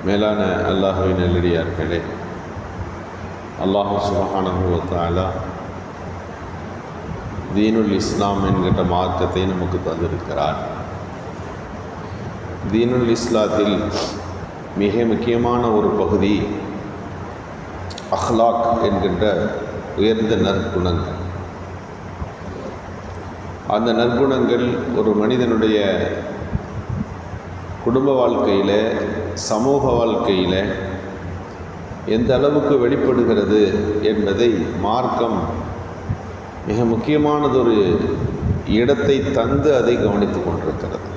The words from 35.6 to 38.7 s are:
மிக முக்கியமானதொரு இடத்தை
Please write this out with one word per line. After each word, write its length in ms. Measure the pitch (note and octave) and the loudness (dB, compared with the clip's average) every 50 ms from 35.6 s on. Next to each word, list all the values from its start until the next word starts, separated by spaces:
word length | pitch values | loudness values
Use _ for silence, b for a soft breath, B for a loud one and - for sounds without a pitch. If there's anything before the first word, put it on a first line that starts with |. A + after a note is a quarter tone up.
| E2+ - - - - - - - - - - - - - - - - - - - - | -6 -6 -8 -8 -10 -10 -12 -10 -6 -6 -6 -6 -6 -12 -12 -12 -12 -12 -12 -10 -4
மிக 140 | - G#2 A2+ A#2+ | -2 0 2 2
முக்கியமானதொரு 920 | A#2 A2+ A2+ A2+ D3 D3+ D3+ D3+ D3 D3 D3 D3 C#3 B2 C3 B2 A#2 A2 G#2+ G2 F2+ E2+ - F2+ - G2+ - - - - - - - - - - | 2 2 0 2 2 2 4 4 4 2 2 2 4 4 4 4 6 6 6 4 4 4 2 2 0 0 0 -2 -2 -2 -2 0 0 0 0 0
இடத்தை 500 | - | 2